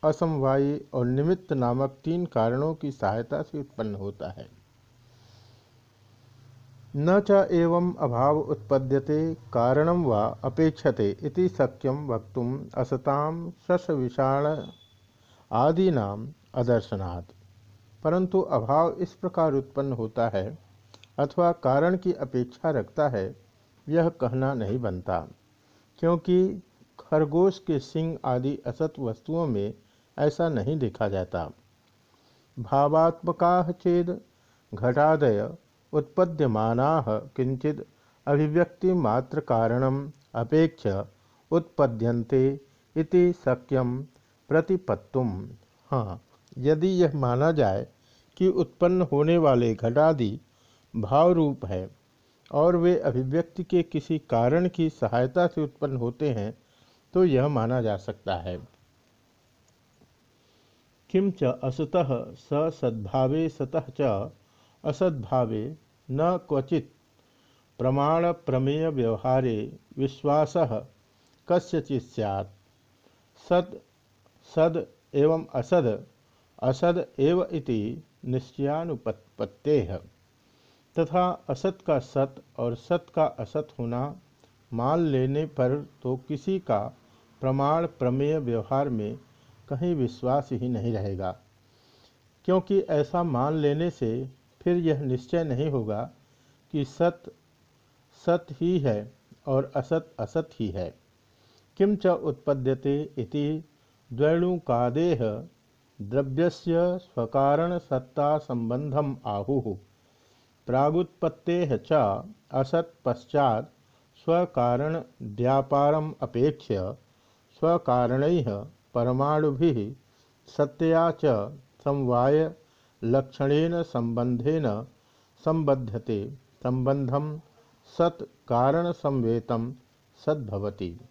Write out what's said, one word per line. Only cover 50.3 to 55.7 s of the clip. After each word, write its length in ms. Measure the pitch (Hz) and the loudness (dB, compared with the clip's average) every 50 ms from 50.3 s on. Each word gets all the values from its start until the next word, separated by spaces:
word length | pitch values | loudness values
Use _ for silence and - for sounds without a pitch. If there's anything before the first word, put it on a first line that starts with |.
| 104 - _ _ _ _ _ _ _ _ _ _ _ | -4 -6 _ _ _ _ _ _ _ _ _ _ _
भाव 380 | 113 107 98 131 143 160 175 180 | -6 -4 2 4 4 6 6 6
रूप 320 | 170 160 147 139 127 - | 4 2 0 0 -4 -6
है 240 | 92 95 92 92 101 - _ _ _ _ _ _ _ _ _ _ _ | -6 -6 -6 -6 -8 -14 _ _ _ _ _ _ _ _ _ _ _
और 260 | - 143 151 170 180 | 0 2 4 4 4
वे 220 | 175 165 175 180 170 | 4 4 4 4 4
अभिव्यक्ति 640 | - 151 117 123 131 131 131 165 165 - - - 180 | 2 0 0 0 -2 0 0 -2 -2 -2 -6 -12 -8
के 180 | - - 175 165 | 0 0 0 0
किसी 360 | 170 - 156 147 - 165 156 - _ | 0 -4 -6 -4 -2 -4 -4 -2 _
कारण 380 | - 113 117 123 143 170 180 180 | 0 2 2 4 2 2 0 0
की 220 | 175 - 165 160 | 0 0 -2 -2
सहायता 560 | 151 - - 110 107 120 127 131 131 180 175 | -2 -2 -4 0 0 0 0 0 2 2 0
से 180 | 175 - - 156 | 2 0 -2 -4
उत्पन्न 320 | 143 | -4